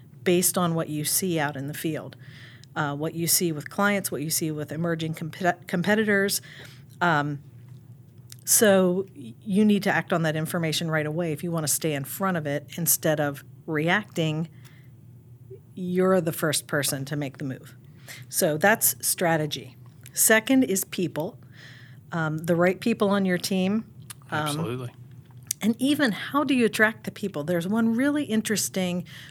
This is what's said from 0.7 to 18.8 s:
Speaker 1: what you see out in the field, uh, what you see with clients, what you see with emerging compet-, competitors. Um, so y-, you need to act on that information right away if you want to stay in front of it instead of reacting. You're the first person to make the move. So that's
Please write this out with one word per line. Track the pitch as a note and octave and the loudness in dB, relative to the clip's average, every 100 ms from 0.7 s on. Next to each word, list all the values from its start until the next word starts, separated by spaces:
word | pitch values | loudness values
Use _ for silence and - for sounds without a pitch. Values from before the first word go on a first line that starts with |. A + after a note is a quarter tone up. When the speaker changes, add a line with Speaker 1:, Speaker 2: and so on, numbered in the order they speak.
| E3 | 0
Speaker 1:
what | - | -2
you | D3+ D3+ | -4 -2
see | - F#3+ D#3+ | -2 0 0
out | C#3+ C3+ | -2 -4
in | C#3 | -8
the | |
field, | D3+ E3+ D3 A#2 - - - - - - - | -6 -4 -4 -8 -14 -20 -20 -20 -20 -12 -4
uh, | D3 C#3+ | -4 -2
what | D#3 | -6
you | E3 E3+ | -4 0
see | - F3 | 2 0
with | D3+ C#3 | -2 -6
clients, | - G3+ G3+ - | 0 2 2 -2
what | C#3 | -4
you | D#3 | -4
see | - D#3+ | -2 -2
with | D3+ D3+ | -4 -6
emerging | D3+ E3+ E3 D#3+ D#3+ | -4 -2 -2 -4 -6
compet-, | D#3+ - F#3 - - | -8 -2 -2 -2 -4
competitors. | F3+ E3+ G#3+ G#3+ G3+ G3 - - - - - - - | -2 2 2 4 2 2 -2 -6 -16 -20 -20 -20 -2
Um, | F3 D3+ D3 C#3+ - - - - - - - - - - | 2 2 0 -4 -12 -20 -20 -20 -20 -20 -20 -20 -20 -14
so | - - G#3+ F#3+ F#3 F3+ F#3+ - | 0 4 6 6 4 2 -4 -10
y-, | A3 - | -16 -14
you | A3 F#3+ G#3+ | -2 2 4
need | G3+ | 4
to | G3 | 2
act | D#3+ - | 0 0
on | F3 | 0
that | E3 D#3 | 0 0
information | D#3 F3+ E3 D3 E3 | -2 -2 -2 -2 0
right | D#3 D3+ | -2 -2
away | D#3 F3 | -2 -2
if | D3 | -4
you | F3 | -4
want | E3 D3 | -2 -2
to | |
stay | - E3 | 0 0
in | C#3+ | -2
front | C3 - F#3+ F3 | -4 -4 -2 0
of | D3 | -2
it | C#3+ C#3+ - | -4 -4 -4
instead | E3 - E3+ D3+ | 0 2 2 2
of | D3 C#3 - - - | 0 -4 -12 -18 -6
reacting. | D#3 D#3+ G3 G#3+ - D#3+ D3+ E3 - - - - - - - - - - - - - | -2 2 0 0 -2 -2 -2 -6 -10 -20 -20 -20 -20 -20 -20 -20 -20 -20 -20 -18 -8
You're | F3+ F3+ F#3 F#3+ | -2 2 6 4
the | E3+ | 4
first | - D#3+ C#3 - | 0 0 0 -2
person | D3+ C3+ C#3 C3+ | -2 0 -2 -4
to | D3 | -4
make | C#3 - | -6 -6
the | |
move. | C#3 B2+ - - - - - - - | -8 -8 -12 -20 -20 -20 -18 -18 -8
So | - E3+ D3+ | 0 0 4
that's | G3 A3+ | 4 4